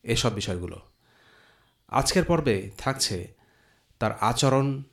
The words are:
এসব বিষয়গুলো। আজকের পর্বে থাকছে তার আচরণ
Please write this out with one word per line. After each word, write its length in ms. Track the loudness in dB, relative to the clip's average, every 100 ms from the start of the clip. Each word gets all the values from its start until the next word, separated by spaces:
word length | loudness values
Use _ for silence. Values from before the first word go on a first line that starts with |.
এসব 320 | 0 0 2
বিষয়গুলো। 460 | 0 -4 -4 -6 -12 -20 _ _ _ _ _ _ _ _ _ _
আজকের 360 | 0 2 2
পর্বে 460 | 2 2 2 0 -2 -6
থাকছে 560 | -6 -2 -2 -2 -8 -16 _ _ _ _ _ _
তার 200 | -4 0
আচরণ 640 | 0 2 2 4 2 -2 -8